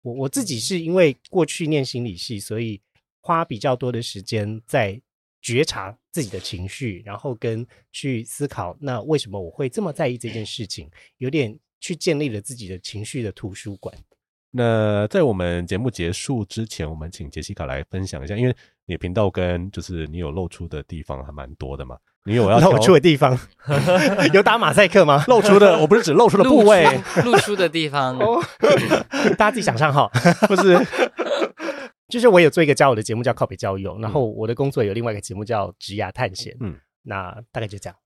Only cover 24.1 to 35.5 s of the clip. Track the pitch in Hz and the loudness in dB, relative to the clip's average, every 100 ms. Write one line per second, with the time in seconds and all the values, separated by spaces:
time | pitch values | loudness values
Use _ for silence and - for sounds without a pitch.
24.1 | 196 185 190 208 226 170 139 190 202 151 | 2 4 6 4 2 2 4 6 6 6
25.1 | 143 147 240 202 196 202 160 156 220 165 | 4 6 4 8 8 8 8 6 4 6
26.1 | 160 233 - 262 277 208 196 151 131 - | 6 6 6 6 8 8 8 6 2 -2
27.1 | 180 240 - - 202 170 160 156 143 131 | 0 4 2 2 0 0 0 -2 -2 -2
28.1 | 127 214 240 - - 285 285 - 302 - | 0 0 0 -4 0 2 4 2 0 0
29.1 | 269 247 185 214 226 170 120 151 139 113 | -2 0 2 2 2 -4 0 2 2 2
30.1 | 120 175 165 208 196 196 175 - - - | 2 2 2 2 4 6 6 4 -2 -2
31.1 | - - - 330 - 320 285 262 _ _ | -2 -6 -4 -4 -6 -10 -10 -16 _ _
32.1 | 240 240 180 160 175 151 135 139 110 113 | 2 6 8 6 4 2 4 2 2 -4
33.1 | 113 120 110 123 95 104 95 95 95 110 | -4 -2 -2 -6 -4 -6 -6 -8 -8 -4
34.1 | 147 117 110 110 120 139 135 120 117 117 | -2 -2 -4 -6 -2 -2 0 -2 -2 -4
35.1 | 104 - 98 107 | -6 -10 -10 -6